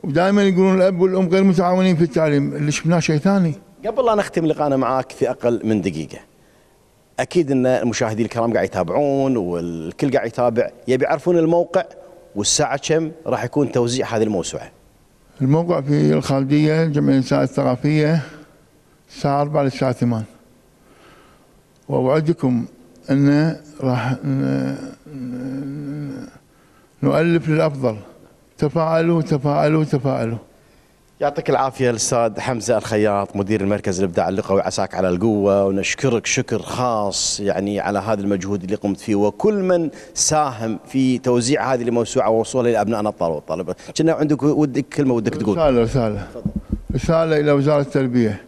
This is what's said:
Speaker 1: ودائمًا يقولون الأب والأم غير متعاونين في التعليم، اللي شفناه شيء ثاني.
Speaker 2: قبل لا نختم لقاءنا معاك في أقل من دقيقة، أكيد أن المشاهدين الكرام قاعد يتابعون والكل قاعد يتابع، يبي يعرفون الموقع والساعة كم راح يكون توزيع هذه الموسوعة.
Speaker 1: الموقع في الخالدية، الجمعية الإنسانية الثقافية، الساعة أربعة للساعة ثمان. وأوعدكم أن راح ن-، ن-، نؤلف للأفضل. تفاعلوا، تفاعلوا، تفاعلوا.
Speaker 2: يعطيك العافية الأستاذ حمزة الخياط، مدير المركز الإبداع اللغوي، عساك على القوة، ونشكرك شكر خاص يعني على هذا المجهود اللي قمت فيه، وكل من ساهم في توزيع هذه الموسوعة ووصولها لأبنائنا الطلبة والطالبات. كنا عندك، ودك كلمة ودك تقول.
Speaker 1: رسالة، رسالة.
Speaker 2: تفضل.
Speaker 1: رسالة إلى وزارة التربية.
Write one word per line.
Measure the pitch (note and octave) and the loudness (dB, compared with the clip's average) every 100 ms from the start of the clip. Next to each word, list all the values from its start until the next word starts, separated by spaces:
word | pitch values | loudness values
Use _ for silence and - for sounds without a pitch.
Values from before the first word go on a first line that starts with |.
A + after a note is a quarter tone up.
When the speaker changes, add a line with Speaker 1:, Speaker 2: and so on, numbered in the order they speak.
Speaker 1:
ودائمًا | F#3+ D3 F#3 G3+ | -2 0 2 4
يقولون | G3 F3+ F#3+ F#3 | 4 4 4 4
الأب | F#3 F3+ | 2 2
والأم | F#3+ F#3 F#3 | 2 2 2
غير | F#3+ | 4
متعاونين | G3 F3+ F3+ F#3 F#3 E3 | 4 4 2 2 2 2
في | |
التعليم، | E3 E3 D#3 C#3+ C#3+ C#3+ | 2 2 2 2 0 -2
اللي | D3 | -4
شفناه | C#3+ D#3+ E3+ | -2 0 0
شيء | D#3 D3+ | 2 0
ثاني. | F#3+ G3 E3+ C#3+ - - G#3 | 2 2 0 -2 -12 -8 -6
Speaker 2:
قبل | A#3 B3 | 0 2
لا | G#3 | 2
نختم | G3 - E3 | 0 0 0
لقاءنا | D3+ D3 C3+ | 0 0 2
معاك | B2 C3 B2+ | 0 0 -4
في | - C3 | -4 -2
أقل | B2 A#2+ A#2 | 0 0 0
من | A2 A2 | 0 0
دقيقة، | F#2+ D#2 D2+ - - _ _ _ _ _ _ _ _ - | 0 -4 -10 -14 -20 _ _ _ _ _ _ _ _ -6
أكيد | B2+ F3 D3 | -2 0 2
أن | C3+ B2+ | 2 2
المشاهدين | B2+ A#2+ G#2+ A#2 A2 A2 | 2 0 -2 -2 -2 -2
الكرام | A#2 A#2 | 0 0
قاعد | A2 F#2 | 0 0
يتابعون | F#2+ E2+ A#2 C#3+ C#3 C3+ B2 | -2 -2 0 0 0 0 0
والكل | F2 E2+ E2+ E2 D#2+ - C#3+ | -2 -4 -6 -8 -10 -4 0
قاعد | B2+ A2 | 0 -2
يتابع، | - A#2+ A#2 A#2 - - | 0 0 0 -2 -4 -2
يبي | B2+ - | 0 2
يعرفون | D#3 F3 F3 | 0 2 2
الموقع | D#3+ E3+ E3+ F#3+ - - - - - G2+ | 4 2 2 -2 -4 -12 -20 -20 -12 -6
والساعة | G2+ - C#3 C#3+ - | -2 0 0 -2 0
كم | D#3+ D#3+ D#3+ - | 0 0 -8 -6
راح | B2 | -4
يكون | A#2+ D3 C#3+ | -2 -2 0
توزيع | C3 A#2+ B2+ - A2+ | 0 0 -2 -2 0
هذه | |
الموسوعة. | A2 G2 - E2 - - _ _ _ _ _ - | 0 0 -4 -10 -14 -20 _ _ _ _ _ -4
Speaker 1:
الموقع | C3 D#3 E3+ E3 | 2 2 2 -2
في | C#3 D3 D3+ | 0 2 2
الخالدية، | D3+ C3 C3+ C3+ D3 D3+ D#3 | 2 0 -2 2 2 2 2
الجمعية | E3 D3 C#3+ | 0 0 2
الإنسانية | C3+ B2+ C#3+ | 2 2 0
الثقافية، | C3+ - C3 B2 D3 D3+ D3+ D#3+ C3 - - _ _ _ _ _ _ | 0 0 0 0 0 2 2 0 -2 -16 -20 _ _ _ _ _ _
الساعة | - C#3+ C#3 | -6 -2 0
أربعة | D3 D3+ | 0 0
للساعة | C#3 - C3+ | 0 0 -2
ثمان. | B2 A#2+ A2+ A2 - _ _ _ _ _ - - - - _ _ _ _ _ - | 0 0 -2 -6 -16 _ _ _ _ _ -20 -20 -20 -20 _ _ _ _ _ -4
وأوعدكم | C#3 B2+ D3+ D#3 E3 C3 A#2+ A#2 - - - - | -2 2 2 2 0 0 0 -4 -14 -20 -20 -2
أن | C3+ C#3+ C#3+ D#3+ - - - | 2 4 4 2 -2 -14 -6
راح | C3 B2 A#2 C3 | -2 0 0 -2
ن-، | D3 C3+ C3+ C3+ C3 C3+ - - D3+ | -2 -2 -2 -2 -4 -6 -12 -18 -18
ن-، | C#3+ B3+ B2 C3 C3+ C#3 C#3+ C#3+ D3 C#3+ C4 - - _ _ _ _ _ _ | -14 -10 -10 -8 -8 -10 -10 -10 -10 -10 -12 -16 -20 _ _ _ _ _ _
نؤلف | C#3 C#3+ E3+ E3 D#3 | 0 2 2 2 2
للأفضل. | D3+ D#3+ C#3 B2+ G#2+ G2 - - _ _ - | 0 0 0 -2 -4 -12 -20 -20 _ _ -4
تفاعلوا، | D3+ E3 D#3+ E3 E3 E3+ | -2 0 0 2 2 2
تفاعلوا، | D#3+ D3+ C#3+ D3 D3+ D#3 | 2 0 2 2 2 2
تفاعلوا. | D#3 C#3+ C3 C3 A2+ A#2 - _ _ _ _ _ _ _ | 2 0 0 -2 -4 -6 -12 _ _ _ _ _ _ _
Speaker 2:
يعطيك | C#3+ C#3+ D#3+ | -4 -2 0
العافية | C3 C3+ B2 B2 | 0 0 0 0
الأستاذ | A2+ - B2 A#2 G2+ | 0 0 0 0 -2
حمزة | - A#2+ G#2 A2 | -4 -4 0 0
الخياط، | G#2+ G#2+ G#2+ G2+ G2 G2+ | 2 2 2 2 -2 -4
مدير | G2+ G#2+ | 0 0
المركز | G2 G#2 G#2 F2+ | 0 0 -2 -2
الإبداع | F#2+ E2+ F2 | -2 0 0
اللغوي، | G2 - G2 | -2 0 0
عساك | F#2 G#2 F#2+ F2+ | 0 -2 -4 0
على | F#2 | 0
القوة، | F2+ A2+ G#2 G2+ G2 G2 | 2 0 2 2 4 2
ونشكرك | G2 F#2 - C3+ A#2 - | 0 -4 -2 0 0 -2
شكر | - B2 A2 | -4 -2 -6
خاص | E2+ - B2 A2+ G2+ F#2 - - | -6 -4 -2 0 -2 -2 -4 -2
يعني | G2+ F2 G2+ G2+ | -2 -2 -2 -2
على | F#2 G2+ | -2 -4
هذا | G2 G#2+ | -2 -2
المجهود | G2 G2+ F#2+ G2+ | 0 -2 -2 -6
اللي | F#2 G#2 | -4 -4
قمت | G#2+ F#2+ | -2 -4
فيه، | - G2+ | -2 0
وكل | G#2 - A3 | 0 2 0
من | G#3 F#3 F3 D#3+ - - | 0 0 0 0 -8 -14
ساهم | - - D#3 D3 A2+ A2+ G#2+ - | -4 0 0 0 -4 -6 -6 -4
في | C3+ C3 B2 | 0 2 2
توزيع | B2+ B2 A#2+ D3 A#2+ | 2 2 2 0 0
هذه | C3 | 0
الموسوعة | A#2+ A#2 A2 B2 G#2 | 0 0 0 0 2
ووصولها | A2+ A2 C3 A#2+ | 2 0 0 0
لأبنائنا | A2 G#2 A2+ G#2 | 2 0 0 -2
الطلبة | - E2+ D2+ | -2 -4 -4
والطالبات. | - D#2+ E2+ F#2 - - | -6 -6 -6 -8 -10 0
كنا | D#3+ | 0
عندك، | C3 D3+ C#3+ | 2 0 0
ودك | C#3+ D3+ D3+ B2+ C3+ | 2 2 0 -2 -4
كلمة | - C#3 | -2 0
ودك | A#2+ G#2+ - | 2 0 -2
تقول. | G#2+ E3+ | -2 2
Speaker 1:
رسالة، | D#3 B2 | 2 2
رسالة. | A2 B2+ A2+ G#2 F#2 | 2 0 0 -4 -10
Speaker 2:
تفضل. | - - - - - - C#3 | -8 -6 -8 -8 -10 -4 -6
Speaker 1:
رسالة | - E3 E3 D3+ | 0 2 2 2
إلى | D3 | 4
وزارة | C#3+ C#3 D3 | 4 4 2
التربية. | C#3+ C#3 C3 B2 A2 G#2 | 2 0 0 2 2 -2